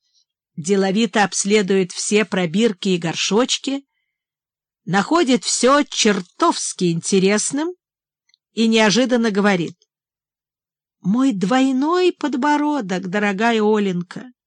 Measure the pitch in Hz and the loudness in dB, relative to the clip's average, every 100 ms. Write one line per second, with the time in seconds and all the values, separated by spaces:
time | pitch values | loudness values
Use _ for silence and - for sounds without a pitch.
0 | _ _ _ _ _ - 156 196 190 196 | _ _ _ _ _ -12 -2 0 2 0
1 | 233 226 196 - 196 214 190 196 180 - | 0 0 -2 -2 0 0 2 0 0 -6
2 | - 208 214 190 175 175 233 - 202 180 | -2 0 0 -2 -2 0 0 0 -2 -2
3 | 165 156 - 196 269 - - 277 - _ | -2 -6 -2 0 0 -2 -4 -8 -10 _
4 | _ _ _ _ _ _ _ _ - 190 | _ _ _ _ _ _ _ _ -2 -2
5 | - 330 277 247 - - 240 285 - - | 2 2 2 2 0 0 2 2 0 0
6 | 220 196 180 _ 339 - - - 180 170 | 0 0 -4 _ 0 0 -6 -2 -2 -2
7 | - 196 190 208 - 269 320 359 _ _ | 0 2 4 2 -2 -4 -4 -8 _ _
8 | _ _ _ _ _ - 226 226 214 196 | _ _ _ _ _ -2 2 4 4 2
9 | 254 247 226 202 202 190 160 - _ _ | 2 0 0 0 0 0 -4 -10 _ _
10 | _ _ _ _ _ _ _ _ _ _ | _ _ _ _ _ _ _ _ _ _
11 | 175 233 269 202 185 254 262 262 294 359 | -2 2 2 0 0 2 2 2 0 2
12 | 359 359 294 254 285 294 294 294 190 185 | 0 0 -6 -2 0 0 0 -2 -4 -6
13 | 185 180 208 196 233 226 214 214 202 180 | -4 -2 -2 0 0 2 2 2 0 -4
14 | 175 - 254 _ | -6 -12 -16 _